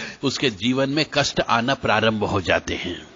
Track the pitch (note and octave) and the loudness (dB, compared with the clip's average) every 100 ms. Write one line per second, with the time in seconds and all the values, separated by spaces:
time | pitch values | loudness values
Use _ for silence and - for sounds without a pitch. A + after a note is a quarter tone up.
0 | - - C#3 - C#3 G2 A2+ B2+ C3+ D3 | -10 -4 -4 0 -2 0 0 2 0 0
1 | D3 C#3+ C#3 - - A#2 A#2+ C3+ B2 G#2+ | 0 0 0 0 2 2 2 0 2 2
2 | A2 A2 G2+ G2 F2+ E2 - E2+ F2 E2+ | 2 2 0 -2 2 0 2 -6 -6 -8
3 | - | -12